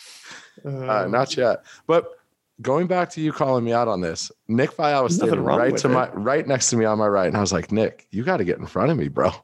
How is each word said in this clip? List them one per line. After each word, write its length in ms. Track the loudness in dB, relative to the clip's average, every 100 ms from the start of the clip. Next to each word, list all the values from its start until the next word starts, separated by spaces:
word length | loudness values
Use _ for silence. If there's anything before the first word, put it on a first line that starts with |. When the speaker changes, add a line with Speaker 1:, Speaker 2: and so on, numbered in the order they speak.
| -20 -20 -20 -20 -20 -14
Speaker 1:
Uh, 400 | -10 -6 -2 -2
Speaker 2:
Um, 60 | 0
Speaker 1:
not 240 | 0 0 0
yet. 280 | 0 0 -6 -8 0
But 240 | 0 0 -10 _ _ _ -8
going 260 | -2 0 0
back 240 | 0 -2
to 100 | -2
you 120 | -2
calling 320 | 0 0 2
me 80 | 2
out 160 | 2 2
on 120 | 0
this, 300 | -4 -6 -10 -10 -2
Nick 240 | 0 0
Vial 300 | 0 0 2
was 80 | 2 0
Speaker 2:
There's 120 | 0
nothing 140 | 0
Speaker 1:
standing 0 | 2
Speaker 2:
wrong 120 | 2
Speaker 1:
right 140 | 2
Speaker 2:
with 100 | 2
Speaker 1:
to 60 | 2
Speaker 2:
it. 40 |
Speaker 1:
my, 140 | 2 0
right 360 | -4 -2 -2 0
next 240 | 0 0
to 60 | 2
me 80 |
on 140 | 2 2
my 80 | 2
right, 200 | 2 2
and 80 | 0
I 40 |
was 120 | 0
like, 180 | -2 -2
"Nick, 340 | 0 0 -4 -10
you 140 | -6
gotta 200 | -2 0
get 140 | 0 -4
in 80 | -4
front 240 | -2 0
of 60 | 0
me, 100 | -2
bro. 220 | 0 0 -2